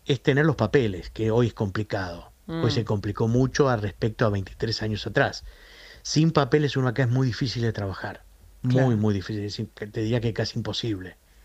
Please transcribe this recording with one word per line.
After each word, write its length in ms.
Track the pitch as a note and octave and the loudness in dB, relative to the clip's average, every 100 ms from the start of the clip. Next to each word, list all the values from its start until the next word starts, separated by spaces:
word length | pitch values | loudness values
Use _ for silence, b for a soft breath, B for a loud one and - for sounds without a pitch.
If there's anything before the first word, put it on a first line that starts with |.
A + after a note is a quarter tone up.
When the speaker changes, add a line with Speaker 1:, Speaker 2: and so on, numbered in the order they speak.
| - | -2
Speaker 1:
es 160 | C#3 | 0
tener 240 | - C3+ D#3 | 2 4 4
los 100 | - | 4
papeles, 540 | A2 D3 A2+ F2+ - | 4 4 2 -2 -8
que 180 | - A2 | -4 2
hoy 160 | A2+ A#2 | 4 2
es 60 | |
complicado. 760 | - G#2+ G2+ G#2 G#2 F2+ F2 - _ - | 2 -2 -2 -4 -4 -6 -8 -16 _ -10
Hoy 220 | E3 B2+ | -2 0
Speaker 2:
Mm. 20 | |
Speaker 1:
se 120 | A#2+ G#2 | 0 0
complicó 420 | G#2 G#2 G#2 A#2 | -2 -2 -2 2
mucho 420 | B2 C3 - C#3 | 2 2 4 2
al 120 | A#2 | 2
respecto 440 | G2+ - A#2 G#2+ A2+ | -2 -2 -4 0 0
a 40 | |
veintitrés 520 | G2+ F#2 - A#2 G#2 | 0 -4 -6 -4 -4
años 240 | A2 G#2 - | -4 -4 -2
atrás. 360 | G2+ A#2 - - B B B B B | 0 0 -2 -14 B B B B B
Sin 300 | B D3+ D#3+ | B 2 2
papeles 440 | D3+ C3 D3+ D3 C3+ | 4 4 2 2 0
uno 120 | B2+ | 0
acá 160 | A#2 | 2
es 60 | B2 | 2
muy 180 | B2+ C3 | 2 0
difícil 340 | G#2+ C3 A#2+ | 0 -4 -2
de 100 | A#2 | -2
trabajar. 520 | G#2+ G2 F#2 G#2 - - - - - | -2 -6 -6 -10 -12 -18 -20 -20 -6
Muy, 100 | B2+ | 0
Speaker 2:
Claro. 240 | B2 C3 A2 | 4 4 4
Speaker 1:
muy 160 | G#2+ | 2
difícil. 300 | G2+ F#2 G#2+ | 0 -2 -6
Es 160 | G2+ G2+ | -6 -6
im-, 100 | G#2+ - G#2+ | -8 -10 -10
te 100 | A#2 | -4
diría 200 | A2 A#2+ | 0 0
que 120 | A#2 | 0
casi 240 | G2+ A2 A#2+ | -2 -4 -4
imposible. 600 | G#2+ G2 A#2 G2 F#2 - _ B | -4 -4 -4 -6 -8 -18 _ B